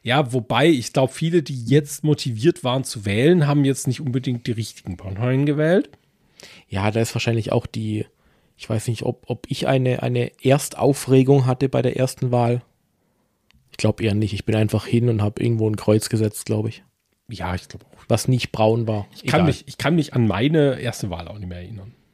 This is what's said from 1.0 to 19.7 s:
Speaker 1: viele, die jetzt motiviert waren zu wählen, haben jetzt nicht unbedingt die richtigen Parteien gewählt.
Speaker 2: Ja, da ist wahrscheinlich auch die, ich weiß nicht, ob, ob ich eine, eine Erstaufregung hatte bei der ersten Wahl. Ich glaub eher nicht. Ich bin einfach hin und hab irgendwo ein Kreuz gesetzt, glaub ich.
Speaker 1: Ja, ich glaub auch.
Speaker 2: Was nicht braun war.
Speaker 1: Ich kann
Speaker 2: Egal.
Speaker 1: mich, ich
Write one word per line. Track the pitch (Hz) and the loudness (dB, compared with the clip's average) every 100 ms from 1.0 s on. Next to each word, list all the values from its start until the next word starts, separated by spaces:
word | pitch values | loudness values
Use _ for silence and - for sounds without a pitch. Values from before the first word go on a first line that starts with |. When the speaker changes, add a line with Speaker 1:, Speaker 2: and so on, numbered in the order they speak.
| 131 | 0
Speaker 1:
viele, | - 160 170 | 0 0 0
die | 143 131 | 0 -8
jetzt | 113 143 143 - | 2 2 2 -4
motiviert | 151 143 135 110 147 - | -2 0 -2 0 0 0
waren | 127 131 | -2 -2
zu | 127 117 | -4 -6
wählen, | 104 104 143 180 147 | -2 2 4 4 4
haben | 147 | 2
jetzt | 139 131 - | 2 0 -4
nicht | 123 | -4
unbedingt | 139 127 131 123 123 | -4 -4 -4 -6 -4
die | |
richtigen | 110 110 - - | -6 -6 -10 -12
Parteien | 90 92 95 123 131 | -10 -10 -4 0 2
gewählt. | 143 143 156 190 - - _ _ _ - - - _ | 0 2 2 2 0 -12 _ _ _ -20 -20 -20 _
Speaker 2:
Ja, | 98 104 | -2 0
da | 110 | 0
ist | 113 | 0
wahrscheinlich | 117 - 113 104 | -2 0 -2 0
auch | 117 | -2
die, | - 113 107 107 - _ _ _ _ | -2 -8 -4 -4 -6 _ _ _ _
ich | _ - | _ -4
weiß | 117 - | -4 -2
nicht, | 113 | -4
ob, | - - - | -4 -6 -8
ob | 117 - | -10 -6
ich | 135 - | -4 0
eine, | 135 127 123 | 2 2 0
eine | 123 123 120 _ | 0 -2 -2 _
Erstaufregung | 131 139 - - 131 139 - 131 131 139 | 2 2 0 0 0 0 4 4 6 4
hatte | 127 127 135 | 4 0 0
bei | 127 | 0
der | 123 - | 0 0
ersten | 127 - 127 | -2 -2 0
Wahl. | 120 120 123 - _ _ _ _ _ _ _ _ _ _ | 2 2 0 -4 _ _ _ _ _ _ _ _ _ _
Ich | - | -2
glaub | 107 - | -2 0
eher | 113 | 0
nicht. | 101 107 | 0 -2
Ich | 98 | -2
bin | - | 0
einfach | 107 107 110 - | 0 2 0 0
hin | 120 120 | 2 2
und | 110 | 2
hab | 104 - | 0 0
irgendwo | 117 113 110 | -2 0 0
ein | |
Kreuz | 107 - 107 - | 0 2 2 2
gesetzt, | 110 107 - | -2 -2 -4
glaub | - 107 | -4 -4
ich. | 110 - _ _ _ _ - | -4 -8 _ _ _ _ -20
Speaker 1:
Ja, | 101 90 | -10 -8
ich | 90 - | -8 -10
glaub | - | -20
auch. | - - - | -20 -20 -2
Speaker 2:
Was | 117 - | -2 0
nicht | 127 - | -2 -2
braun | - 110 117 110 | 0 2 2 -2
war. | 107 101 | -4 -6
Speaker 1:
Ich | - | -10
kann | - - | 0 2
Speaker 2:
Egal. | 170 | 2
Speaker 1:
mich, | 123 | 0
ich | - | -8